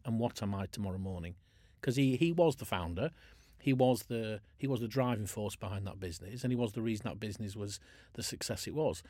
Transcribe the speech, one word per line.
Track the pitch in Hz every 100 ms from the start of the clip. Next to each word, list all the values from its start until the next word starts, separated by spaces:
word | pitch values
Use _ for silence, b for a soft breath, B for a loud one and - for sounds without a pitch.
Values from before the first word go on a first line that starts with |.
and | 123 110
what | 117 -
am | 101
I | 98 95
tomorrow | - 98 92
morning?" | 95 90 85 85 b b b b
'Cause | - 123
he, | 135 123
he | 170
was | 170 165 131
the |
founder, | 107 95 85 87 147 B B B B B
he | 143
was | 131 127 120
the, | - 117 110 104 - -
he | 139
was | 123
the | 113
driving | 131 123 110 101
force | - 104 -
behind | 98 101 98
that | 101
business, | 92 82 98 123
and | 127
he | 120
was | 117
the | 113
reason | 113 110
that | 107 98
business | 110 98 104 107
was | 101 - B B B
the | -
success | - - - 104 -
it |
was. | 147 143 82 -